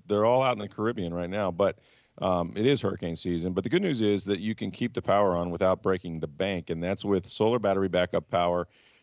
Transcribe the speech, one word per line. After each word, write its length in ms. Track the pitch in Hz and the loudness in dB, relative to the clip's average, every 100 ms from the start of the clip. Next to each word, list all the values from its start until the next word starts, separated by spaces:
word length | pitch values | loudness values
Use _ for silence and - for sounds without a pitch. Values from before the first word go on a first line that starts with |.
| - | -2
they're 180 | 104 | 2
all 180 | 110 127 | 4 4
out 100 | 131 | 2
in 40 | 113 | 0
the 80 | 101 | -6
Caribbean 460 | - 107 120 87 | -4 -2 -2 -4
right 160 | 87 87 | -4 -4
now, 200 | 98 98 | -2 -2
but, 260 | 85 98 - _ _ _ - | 2 2 0 _ _ _ -4
um, 340 | 95 90 85 - | 0 0 0 0
it 100 | 120 | 2
is 140 | 139 | 2
hurricane 360 | 95 - 87 82 | 0 -4 -6 -6
season. 360 | 92 85 90 | -4 -2 -2
But 100 | 90 | -2
the 60 | 107 | 0
good 120 | 165 | 0
news 180 | 196 127 | 0 0
is 240 | 107 101 92 | 2 0 0
that 140 | 101 | -2
you 140 | 107 110 | -2 -6
can 140 | 101 | -8
keep 220 | - 120 | -4 -4
the 80 | - | -4
power 340 | - 101 101 87 | 0 4 4 2
on 140 | 87 | -2
without 320 | 85 92 92 | 0 2 2
breaking 360 | 98 92 87 82 | 0 -2 -4 -6
the 60 | 78 | -8
bank, 420 | 71 95 92 82 | -4 -2 -2 -4
and 120 | 82 | -4
that's 220 | 87 98 | -4 -4
with 220 | 101 98 - | 0 0 0
solar 320 | - 110 120 | 0 2 2
battery 280 | 101 98 95 | 2 0 2
backup 400 | 90 90 90 - | 0 0 -2 -2
power. 360 | 90 87 87 85 _ _ _ | 0 2 0 -2 _ _ _